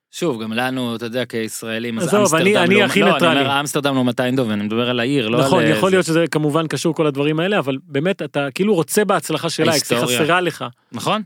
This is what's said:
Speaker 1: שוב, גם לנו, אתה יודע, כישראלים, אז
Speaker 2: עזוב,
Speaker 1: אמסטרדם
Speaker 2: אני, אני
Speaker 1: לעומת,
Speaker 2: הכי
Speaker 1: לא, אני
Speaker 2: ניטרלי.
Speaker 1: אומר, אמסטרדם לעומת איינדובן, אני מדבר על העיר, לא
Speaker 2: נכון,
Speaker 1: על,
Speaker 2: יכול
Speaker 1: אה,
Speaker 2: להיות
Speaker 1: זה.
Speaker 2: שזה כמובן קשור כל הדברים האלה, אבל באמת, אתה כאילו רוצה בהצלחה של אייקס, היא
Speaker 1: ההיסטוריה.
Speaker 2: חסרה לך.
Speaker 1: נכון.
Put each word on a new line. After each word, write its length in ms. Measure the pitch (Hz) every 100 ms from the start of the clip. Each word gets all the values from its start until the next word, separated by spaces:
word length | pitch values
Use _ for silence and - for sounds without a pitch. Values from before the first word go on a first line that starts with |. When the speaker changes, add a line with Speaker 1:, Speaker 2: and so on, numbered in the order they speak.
| _
Speaker 1:
שוב, 320 | - 175 117
גם 100 | 110
לנו, 440 | 113 127 131 123 117
אתה 100 | 117
יודע, 180 | 123
כישראלים, 760 | 120 117 110 - 117 113 120 113
אז 80 | 170
Speaker 2:
עזוב, 120 | 208
Speaker 1:
אמסטרדם 200 | 196 160
Speaker 2:
אני, 140 | 180 208
אני 160 | 175
Speaker 1:
לעומת, 160 | 202 196
Speaker 2:
הכי 100 | 196
Speaker 1:
לא, 60 | 202
אני 80 |
Speaker 2:
ניטרלי. 260 | 156 170 151
Speaker 1:
אומר, 200 | 139 139
אמסטרדם 340 | 143 156 143
לעומת 260 | 135 123 120
איינדובן, 300 | 127 131 120
אני 100 | 107
מדבר 280 | 104 110 120
על 100 | 123
העיר, 280 | 120 143 110
לא 120 | 120
Speaker 2:
נכון, 220 | 135 180
Speaker 1:
על, 60 | -
Speaker 2:
יכול 160 | - 190
Speaker 1:
אה, 40 |
Speaker 2:
להיות 140 | 190 160
Speaker 1:
זה. 60 |
Speaker 2:
שזה 120 | 160 170
כמובן 360 | 156 151 151 160
קשור 280 | 143 175
כל 120 | 156 156
הדברים 340 | 139 147 156
האלה, 180 | 180 208
אבל 200 | 139 135
באמת, 380 | 175 139 165 196
אתה 260 | 156 147 143
כאילו 200 | - 196
רוצה 300 | 190 156 -
בהצלחה 460 | 196 190 - 151 170
של 180 | - 156
אייקס, 200 | 151 -
היא 60 | 120
Speaker 1:
ההיסטוריה. 260 | 123 123
Speaker 2:
חסרה 160 | 147 175
לך. 240 | 180 - 127 - _
Speaker 1:
נכון. 300 | 117 151 208